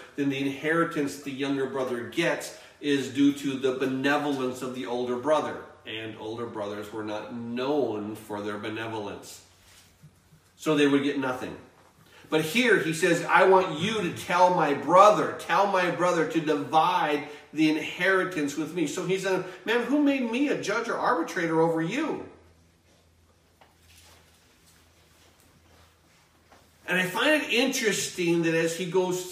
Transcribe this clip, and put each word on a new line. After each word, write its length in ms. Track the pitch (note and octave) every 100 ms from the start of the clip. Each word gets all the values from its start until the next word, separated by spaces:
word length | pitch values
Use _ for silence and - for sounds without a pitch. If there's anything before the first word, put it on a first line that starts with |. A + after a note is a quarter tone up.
| - -
then 140 | C#3
the 80 | C3+
inheritance 840 | C#3 C3+ D#3 E3 D#3+ D#3 C3+ -
the 100 | C#3+
younger 360 | C3 C#3 C#3 C3
brother 340 | A#2+ B2+ A#2+ G#2+
gets 500 | E3 E3 - - - - -
is 300 | D3 C#3 A#2+
due 180 | A#2+ C#3+
to 260 | C#3 C#3 B2+
the 140 | B2+ B2+
benevolence 840 | C3 C3 C#3+ D3 D3 C3+ B2+ -
of 140 | B2+
the 100 | B2+
older 320 | A#2+ B2 B2 B2
brother. 400 | C#3+ D3+ A#2+ - - - A#2
And 280 | G#2+ A2 G#2+
older 240 | A2 A2+
brothers 480 | A2+ G#2+ G2+ G#2 G#2+
were 120 | A2+
not 300 | G#2+ G#2+ G#2+
known 840 | A#2+ A#2 A#2+ C3 D3+ A#2+ G#2+ G#2 A2
for 260 | - G#2
their 160 | G#2 G#2
benevolence. 840 | A2 A2 A2 A2 G2+ F2+ - - - _ - - - _ - _ _ _ _ _
So 180 | D#3+ D3
they 100 | C#3+
would 160 | C#3
get 160 | C#3 C#3
nothing. 380 | C3 B2+ G2 - - _ _ _ - - -
But 140 | D#3
here 360 | D#3 A#3 B3 F3+
he 140 | D3
says, 320 | D#3+ F3+ E3
"I 240 | - E3 F#3
want 300 | F#3 D#3+ D3+
you 240 | G3 A3
to 100 | E3+
tell 420 | A#2+ - F3 F3+
my 200 | E3+ D3+
brother, 640 | C#3 C#3 F3+ G#3 - B2+ -
tell 300 | - E3+ G3+
my 220 | F#3+ F3+
brother 380 | D#3+ F3+ E3 D3+
to 120 | E3
divide 880 | D3+ D3 B2+ E3 D#3+ D3+ D3+ D3 C#3 - -
the 180 | D3 D#3
inheritance 840 | D#3 D#3 - F3+ F#3+ E3+ D#3 C#3+ D#3+
with 180 | D3+
me." 120 | F3 D3
So 200 | - E3+
he 120 | F#3+
said, 260 | F#3+ F#3 - -
"Man, 200 | G3+ A#3+
who 180 | A#3 D4
made 280 | C#4+ C4+ A#3
me 180 | A#3+ C#4+
a 120 | F3
judge 280 | F3+ A3 A3+
or 80 | F#3
arbitrator 640 | - E3 E3 - E3 D#3+
over 200 | E3 D#3+
you?" 480 | E3 B3+ D4+ A2+ - - _ _ _ _ _ _ _ _ _ _ _ _ _ _ _ - - - _ _ _ _ _ _ _ _ _ _ _ _ _ _ _ - _ _ _ _ _ _ _ - _ _ -
And 120 | F3+
I 80 | F3+
find 360 | A3+ C#4 D4+
it 80 | -
interesting 920 | A3 C4 - A3 F#3 - - E3+ E3+
that 120 | E3
as 220 | E3 E3 -
he 80 |
goes 420 | F3+ F#3 F3+ F3+ -